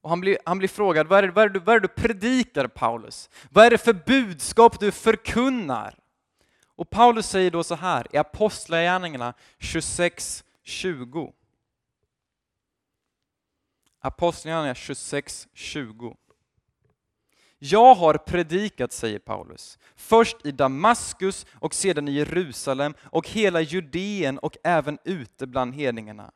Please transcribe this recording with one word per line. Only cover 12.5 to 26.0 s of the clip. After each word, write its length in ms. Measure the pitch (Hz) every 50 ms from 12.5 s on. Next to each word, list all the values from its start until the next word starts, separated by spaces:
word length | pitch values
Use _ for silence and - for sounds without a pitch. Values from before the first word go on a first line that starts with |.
| _ _ _ _ _ _ _ _ _ _ _ _ _ _ _ _ _ _ _ _ _ _ _ _ _ _ _ _ _ _
Apostlagärningarna 760 | _ 131 - - - 175 165 - - 156 165 165 156 143 123
tjugosex 760 | - - - 143 - - - - 143 143 - - - - _ _
tjugo. 600 | - - - - 156 139 113 107 110 120 117 - _ _ _ _ _ _ _ _ _ _ _ _ _ _ _ _ _ _ _ _ _ _ _ _ _ _ _ _ _
"Jag 360 | 139 139 170 214 233 254 254
har 200 | 185 175 156 151
predikat", 800 | 147 - - 185 180 175 156 160 185 208 208 _ - 127 120 -
säger 260 | - - 113 107 101
Paulus, 600 | _ - 110 101 87 - - - - - - _ _ _ _
"först 500 | _ - - 220 226 233 220 - - _
i 60 | 147 135
Damaskus 960 | 131 143 131 135 139 170 220 240 - - - - _ 185 190 190 - - _ _
och 200 | - - 160 -
sedan 340 | - - 196 175 147 143 147
i 40 | 139
Jerusalem 840 | 143 147 139 156 170 185 151 117 - - - 135 131 139 147 156 -
och 280 | - - - 160 160 -
hela 320 | - 214 220 196 175 165
Judeen 800 | 160 147 151 185 170 139 127 170 190 202 208 202 170 135 135 139
och 180 | - 156 - - _
även 340 | 160 175 160 139 143 151 143 _
ute 420 | - 196 175 123 107 _ _ 135
bland 280 | 131 123 135 127 123 123
hedningarna 580 | 143 147 131 117 113